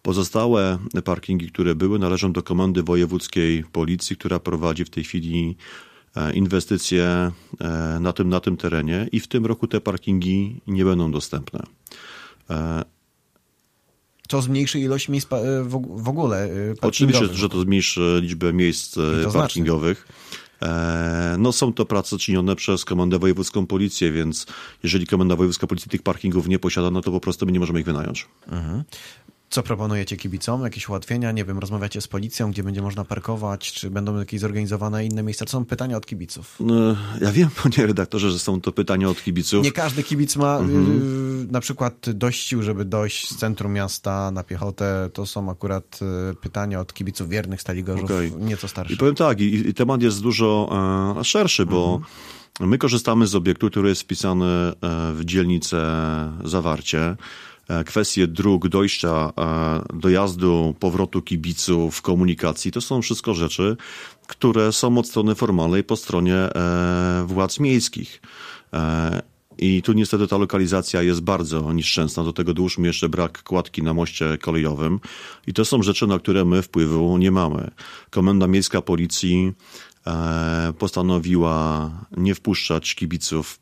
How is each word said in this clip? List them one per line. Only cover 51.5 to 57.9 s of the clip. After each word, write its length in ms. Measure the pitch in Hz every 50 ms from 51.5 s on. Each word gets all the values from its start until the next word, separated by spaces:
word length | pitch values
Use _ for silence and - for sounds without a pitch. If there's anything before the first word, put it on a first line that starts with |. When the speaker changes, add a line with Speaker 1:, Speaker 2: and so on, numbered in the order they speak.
| - - 92
Speaker 1:
bo 300 | 85 98 90 87 87 90 - 160 - - - - - - - - _ _ -
Speaker 2:
Mhm. 100 | 92 92
Speaker 1:
my 80 | 117
korzystamy 500 | 120 - 131 120 117 - 120 113 117 113
z 80 | 98 98
obiektu, 340 | 98 87 92 87 - 110 104
który 200 | - 104 98 101
jest 120 | 95 -
wpisany, 440 | - - 92 - - 95 92 90 90
e, 280 | 90 90 87 87 87 - - - 87 82 82 82 82 80
w 80 | 80 82
dzielnicę 560 | 82 90 95 90 87 90 85 - - 87 82 80 80 80 82 80 80 80 78 78 78 78 85 -
Zawarcie. 720 | 80 87 92 80 82 78 76 - - - 78 82 85 92 - - - - - - - - _ _
E, 160 | - 87 82 78
kwestie 440 | -